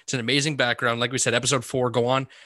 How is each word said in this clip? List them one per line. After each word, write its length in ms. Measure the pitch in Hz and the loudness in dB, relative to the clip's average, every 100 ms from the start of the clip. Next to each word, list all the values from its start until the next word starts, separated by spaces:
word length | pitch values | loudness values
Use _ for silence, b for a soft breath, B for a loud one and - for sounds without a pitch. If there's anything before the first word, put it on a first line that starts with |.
it's 100 | - | -6
an 60 | 131 | -4
amazing 380 | 113 139 151 139 | 0 0 0 0
background. 420 | 120 113 120 117 | 0 0 0 0
Like 140 | 123 | -2
we 60 | 131 | 0
said, 160 | 123 | 0
episode 300 | 113 127 139 | 2 2 -2
four, 240 | - 131 123 | -2 -2 0
go 180 | 120 120 | 0 2
on, 200 | 131 131 B | 0 -2 B